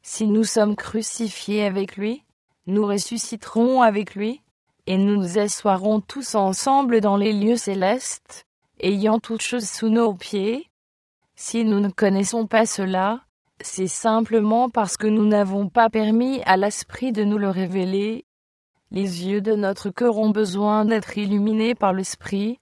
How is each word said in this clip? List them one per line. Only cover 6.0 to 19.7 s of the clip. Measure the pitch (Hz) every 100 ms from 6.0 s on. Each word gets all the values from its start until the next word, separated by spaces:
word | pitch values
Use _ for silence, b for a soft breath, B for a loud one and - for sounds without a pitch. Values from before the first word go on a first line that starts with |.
tous | - 277 247 214
ensemble | 196 190 277 277 269 226
dans | 202 202
les | 208
lieux | 208 208 240
célestes, | - 190 185 247 - - _ - _ _ _ _
ayant | 185 202 214 226
toutes | - 226
choses | - 247 208
sous | - 220
nos | 226 226
pieds. | 185 - 202 202 247 339 _ _ _ _ _ _ -
Si | - 226
nous | 220 202
ne | 202
connaissons | - 202 190 196 233 220
pas | 226 220
cela, | - 190 190 196 233 _ _ _ _
c'est | - - 190
simplement | - 226 220 226 220 214 226 247
parce | 233 196 -
que | 214
nous | 220 214
n'avons | 208 196 196 202
pas | 247 226
permis | 220 214 220 254 269 -
à | 190
l'Esprit | 202 - - - 262
de | 214
nous | 208 208
le | 202
révéler. | 185 185 190 185 196 208 226 - _ _ _ _ _ _
Les | 185 196 175 185
yeux | 208
de | 202 214
notre | 196